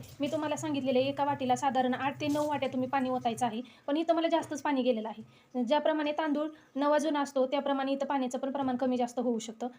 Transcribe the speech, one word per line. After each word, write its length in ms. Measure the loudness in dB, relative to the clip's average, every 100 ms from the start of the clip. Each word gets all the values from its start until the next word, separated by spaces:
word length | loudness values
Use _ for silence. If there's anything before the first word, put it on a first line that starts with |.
| -10 -6
मी 80 | -4
तुम्हाला 240 | -2 -2 -2
सांगितलेलं 420 | -2 -2 0 2
आहे 100 | 2
एका 160 | 0
वाटीला 320 | -2 0 0 2
साधारण 380 | 2 2 2
आठ 260 | 0 -2 -2
ते 80 | 0
नऊ 200 | 0 0
वाट्या 200 | 0 -2
तुम्ही 200 | -2 0
पाणी 220 | 0 0
ओतायचं 360 | 0 -2 0 -2
आहे, 140 | -2 -8 -10 -2
पण 100 | 0
इथं 180 | 2
मला 140 | 2 2
जास्तच 340 | 2 0 -2
पाणी 200 | 0 2
गेलेलं 260 | 2 0 -4
आहे. 560 | -10 -14 -20 _ -4
ज्याप्रमाणे 480 | 2 4 4 2 0
तांदूळ 360 | 0 0 0 -2 -6 -10
नवा 240 | 0 4 4
जुना 220 | 2 0
असतो 260 | 0 2 2
त्याप्रमाणे 460 | 2 0 0 0
इथं 140 | -2 0
पाण्याचं 320 | -2 -2 -2
पण 140 | -4
प्रमाण 240 | -2 -2 0
कमी 200 | 0 0
जास्त 220 | 0 0
होऊ 200 | -2 -2
शकतं. 300 | -4 -8 -10